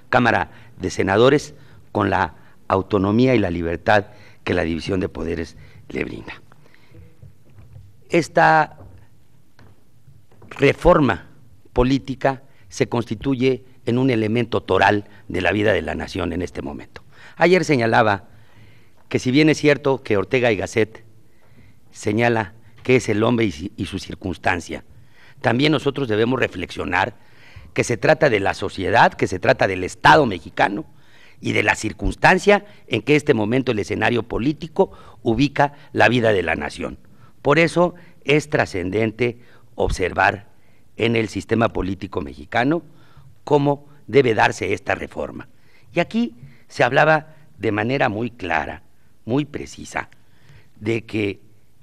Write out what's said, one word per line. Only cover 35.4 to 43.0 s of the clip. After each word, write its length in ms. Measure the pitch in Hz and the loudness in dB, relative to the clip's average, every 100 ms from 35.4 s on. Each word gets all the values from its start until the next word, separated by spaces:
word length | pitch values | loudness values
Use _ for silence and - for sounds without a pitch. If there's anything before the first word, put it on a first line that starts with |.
| 143 - 143 - - | 0 2 0 -2 -6
la 160 | - 107 | 2 4
vida 240 | 123 110 | 4 2
de 100 | 101 | 2
la 120 | 82 | 0
nación. 440 | 80 73 - 64 - - - - - | -4 -6 -8 -10 -12 -20 -20 -20 -4
Por 160 | 135 147 | 0 2
eso 360 | 165 165 175 - - - | 2 2 0 -2 -18 -8
es 260 | - 147 - | 0 0 2
trascendente 880 | 147 110 95 90 101 113 107 120 113 - - - | -2 -2 -4 -4 -2 -2 -2 -4 -4 -14 -20 -14
observar 760 | - 92 - 90 98 98 101 - - - - - - | -4 -4 -2 -4 0 0 0 -8 -20 -20 -20 -18 -4
en 200 | 117 113 | 0 0
el 120 | 110 | -2
sistema 420 | 98 - 113 113 | -6 -2 0 0
político 500 | 90 92 98 98 98 | 0 -6 -8 -8 -8
mexicano 640 | 73 76 - 113 127 165 - - | -8 -12 -6 -2 0 -2 -4 -18